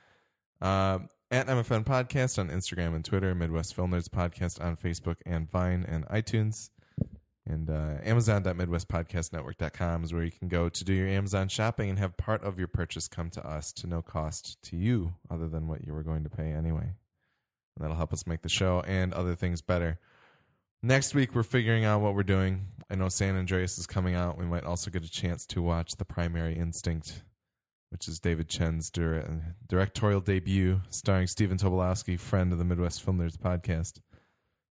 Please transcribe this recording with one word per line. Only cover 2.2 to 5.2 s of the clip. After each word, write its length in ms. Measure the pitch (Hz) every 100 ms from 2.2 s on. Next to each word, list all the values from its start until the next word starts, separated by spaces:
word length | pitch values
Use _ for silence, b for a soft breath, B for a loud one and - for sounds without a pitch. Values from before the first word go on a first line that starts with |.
| 127 -
on 120 | 90
Instagram 440 | 87 - 87 85 80
and 80 |
Twitter, 300 | 80 98 95
Midwest 400 | 90 82 82 80
Film 180 | - 90
Nerds 180 | 87 82
Podcast 540 | 92 87 - 87 -
on 140 | 87 82
Facebook 380 | 87 82 85 82